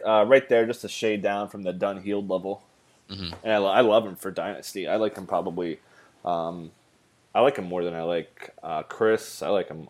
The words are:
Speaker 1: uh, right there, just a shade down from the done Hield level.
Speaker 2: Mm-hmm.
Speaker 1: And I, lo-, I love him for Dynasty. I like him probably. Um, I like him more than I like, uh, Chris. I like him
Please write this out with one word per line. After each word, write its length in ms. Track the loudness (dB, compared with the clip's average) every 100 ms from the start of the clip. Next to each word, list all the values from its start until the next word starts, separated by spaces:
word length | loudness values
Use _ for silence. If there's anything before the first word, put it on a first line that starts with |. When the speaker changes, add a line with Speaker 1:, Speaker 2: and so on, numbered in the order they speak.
| 2
Speaker 1:
uh, 180 | 4 8
right 200 | 6 6
there, 180 | 2 2
just 160 | -2
a 40 | -8
shade 360 | -4 -2 0
down 260 | -2 -2 -6
from 140 | -6
the 100 | -6
done 260 | -2 -4 -4
Hield 260 | -4 -4 -2
level. 320 | -4 -4 -8 _ _ _ _ -16
Speaker 2:
Mm-hmm. 240 | -10 -10 -8
Speaker 1:
And 80 | 0
I, 40 | 2
lo-, 140 | 4
I 100 | 4
love 240 | 6 6 2
him 100 | -8
for 140 | -8
Dynasty. 580 | -6 -6 -8 -10 -8 -2
I 100 | 0
like 180 | 0 -4
him 80 | -4
probably. 540 | -2 -2 -4 -6 -8 _ _ _ _
Um, 460 | -6 -4 -4 -10 -16 _ _ _ _ _ _
I 80 | 4
like 160 | 4 2
him 80 | -6
more 180 | -4
than 120 | -4 -4
I 80 |
like, 480 | -2 -2 -4 _ -20 -16
uh, 220 | -8 -8
Chris. 580 | -8 0 2 2 -2 -8
I 80 | -2
like 180 | 0 -2
him 200 | -10